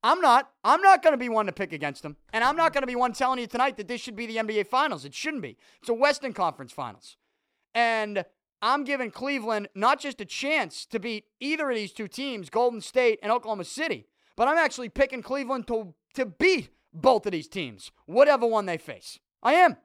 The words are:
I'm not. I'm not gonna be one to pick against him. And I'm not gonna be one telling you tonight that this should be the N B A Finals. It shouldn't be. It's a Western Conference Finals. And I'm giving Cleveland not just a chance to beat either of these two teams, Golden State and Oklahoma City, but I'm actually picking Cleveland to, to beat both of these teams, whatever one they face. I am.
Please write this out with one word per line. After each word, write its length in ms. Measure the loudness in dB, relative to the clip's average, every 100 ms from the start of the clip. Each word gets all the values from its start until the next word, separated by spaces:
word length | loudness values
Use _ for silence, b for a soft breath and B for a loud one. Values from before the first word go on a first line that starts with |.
I'm 180 | 2 4
not. 300 | 6 4 2 _
I'm 200 | 2 6
not 200 | 8 8
gonna 140 | 6 2
be 140 | 0
one 160 | 0 -2
to 60 |
pick 200 | -4 -6
against 320 | -4 -6 -6
him. 120 | -14 -16 _
And 120 | 0
I'm 120 | 0 2
not 160 | 2
gonna 120 | 2 -2
be 100 | -2
one 160 | -2
telling 260 | 0 -2 -2
you 80 | -4
tonight 320 | 0 -2 -2
that 100 | -8
this 120 | -8
should 160 | -8 -10
be 100 | -6
the 120 | -4
N 80 | -2
B 140 | -2
A 40 |
Finals. 400 | 0 0 0 -2
It 100 | -10
shouldn't 280 | -8 -6 -6
be. 140 | -10 -14 b b
It's 80 | -6
a 60 |
Western 400 | 2 2 2 -6
Conference 380 | -4 -4 -4 -16
Finals. 440 | -12 -12 -12 -20 _ _ _ _ _ _
And 500 | -2 0 0 -2 -4 -6 _ _ _
I'm 240 | 0 0
giving 260 | 0 -4 -6
Cleveland 580 | -6 -6 -4 -2 -4 -6
not 260 | 0 2 2
just 200 | -2 -10
a 60 | -12
chance 580 | -6 -2 -2 -2 -8 -10
to 120 | -8
beat 260 | -6 -8 _ _
either 300 | -6 -4 -2
of 60 | -4
these 160 | -6
two 160 | -10 -12
teams, 420 | -8 -8 -8 -6
Golden 300 | 0 0 -2
State 380 | -4 0 2 0
and 100 | -2
Oklahoma 320 | -2 -2 -8
City, 420 | -8 -6 -6 -6 -10 _ _ -2
but 120 | 2
I'm 100 | 2
actually 300 | 0 -2 -10
picking 340 | 0 0 0
Cleveland 440 | -6 -6 -4 -6 -4
to, 260 | -6 -6 -18 _
to 120 | -6 -6
beat 440 | 0 2 2 -2 _ _
both 340 | 0 2 4 0
of 60 |
these 160 | -6 -8
teams, 420 | -10 -10 -12 -20 _ -4
whatever 400 | 6 6 6 2
one 200 | 0 -2
they 120 | -6
face. 400 | -8 -16 -16 -20 _ _
I 120 | 2
am. 220 | 6 6 4